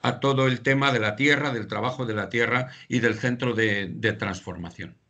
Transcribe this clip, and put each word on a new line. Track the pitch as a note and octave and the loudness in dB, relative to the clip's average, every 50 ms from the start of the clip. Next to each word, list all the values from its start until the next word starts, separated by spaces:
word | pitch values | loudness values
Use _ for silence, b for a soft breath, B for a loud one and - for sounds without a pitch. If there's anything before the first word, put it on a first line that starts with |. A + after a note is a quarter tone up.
a | - B2 B2 - | -2 -2 0 2
todo | - C#3 C3+ C3 C3 | 2 2 4 4 4
el | C3 B2+ A2 | 2 2 2
tema | A#2 C3+ C3+ C#3 C#3 C#3 | 2 2 2 4 4 2
de | B2 A2+ | 2 2
la | G#2+ G#2 G#2 | 0 0 0
tierra, | G#2+ C#3 D3 C#3+ C#3 D3 C#3 | 2 2 4 4 2 2 -2
del | B2 A2+ G#2 | -2 -4 -4
trabajo | - A2 G#2+ A2+ B2+ B2+ C3 B2+ | -4 -4 -2 -2 -2 -2 -4 -4
de | A2 G#2+ | -4 -2
la | G#2 G2 - | -2 -2 0
tierra | - A#2 A#2 A2+ A#2+ C3 B2+ B B B B | 0 0 2 2 2 0 -2 B B B B
y | B A#2+ B2 | B 0 2
del | A2+ A#2 G#2+ | 2 2 2
centro | A2 - B2 B2 A#2+ C3+ B2 A2+ | 2 0 -2 -2 0 -2 -2 0
de, | A2 A2 G#2+ G2+ G2+ G2 - | 2 2 2 2 0 -4 -6
de | A2+ A#2 A2+ A2 | -4 -2 -2 -2
transformación. | G#2+ G#2+ G#2+ G2+ F#2 F2 - F#2+ F2 F2 E2+ F2 - - F2+ E2+ - _ _ | 0 -2 -4 -4 -6 -6 -8 -10 -10 -10 -10 -12 -12 -12 -14 -16 -16 _ _